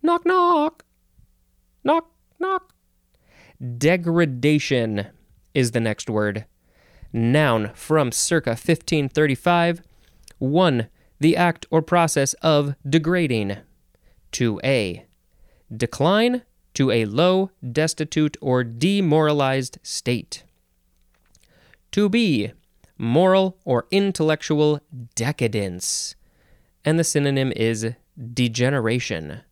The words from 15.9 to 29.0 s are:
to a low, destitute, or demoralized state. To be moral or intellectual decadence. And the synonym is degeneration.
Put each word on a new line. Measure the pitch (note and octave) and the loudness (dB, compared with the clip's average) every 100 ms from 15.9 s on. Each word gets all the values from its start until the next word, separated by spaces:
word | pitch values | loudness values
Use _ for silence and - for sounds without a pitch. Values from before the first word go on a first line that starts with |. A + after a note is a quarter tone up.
| - D3+ G3+ A#3 B3 - _ _ | 0 2 2 2 -2 -8 _ _
to | - C3+ | -2 0
a | A#2 | 2
low, | A2 A2 F3 F#3 F#3+ _ B2+ | 0 0 2 2 -2 _ -6
destitute, | A#2+ D#3 - D3+ - D3+ - | -2 -2 -2 -4 0 -2 -2
or | - B2+ | -2 0
demoralized | A#2+ A#2 D#3+ G3+ F3+ D3+ D3+ D3 C#3 C3+ B2+ - | -2 -2 0 2 2 2 2 2 0 -2 -4 -12
state. | - - - A#2+ - - _ _ _ _ _ _ _ _ _ _ _ _ _ _ _ | -12 -8 -4 -4 -4 -16 _ _ _ _ _ _ _ _ _ _ _ _ _ _ _
To | - G#3 | 0 0
be | F#3 A3 C3 G2+ - _ _ _ _ | 2 2 0 -2 -10 _ _ _ _
moral | A#2 B2+ F#3 F#3+ F#3+ F3+ - | 0 4 4 4 2 -4 -2
or | B2 - | -2 0
intellectual | G3 G3+ F#3 D#3 D#3 - D3+ D3+ D3 _ C3 A#2+ | 0 0 0 0 -2 -2 0 2 0 _ -18 -12
decadence. | - A#2+ D3+ A#2+ G#2 G2 F2+ - - - - _ _ _ _ _ _ - | -6 -4 -2 -2 -2 -6 -6 -6 -6 -8 -14 _ _ _ _ _ _ -2
And | D#3+ | 0
the | |
synonym | D#3+ D3+ C#3+ C#3 C3 - | 2 0 0 0 -2 0
is | A2+ A2+ A2+ A#2 _ - A#2 | 0 0 -4 -8 _ -18 -12
degeneration. | A#2+ B2 A#2 B2 C#3 A2+ A#2+ | -2 -2 0 0 0 0 -2